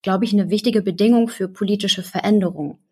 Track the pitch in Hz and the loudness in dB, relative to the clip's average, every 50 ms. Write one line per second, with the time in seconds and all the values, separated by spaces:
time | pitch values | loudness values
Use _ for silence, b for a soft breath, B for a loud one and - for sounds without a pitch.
0 | - 190 190 190 226 190 202 202 185 160 208 208 - 240 - 214 190 196 170 165 | -4 -2 0 0 0 2 2 2 2 2 0 -2 0 0 0 0 0 -2 0 2
1 | 202 226 240 233 233 226 - - 190 185 185 - 202 190 208 202 202 196 - 190 | 4 4 4 4 2 0 -2 -6 -8 -8 -6 -4 -2 -2 -2 0 -2 -2 -4 -4
2 | 180 - - 185 - 208 214 208 185 170 - 151 147 147 160 - _ _ | -6 -8 -6 -4 0 2 2 2 2 0 -2 -6 -8 -8 -10 -12 _ _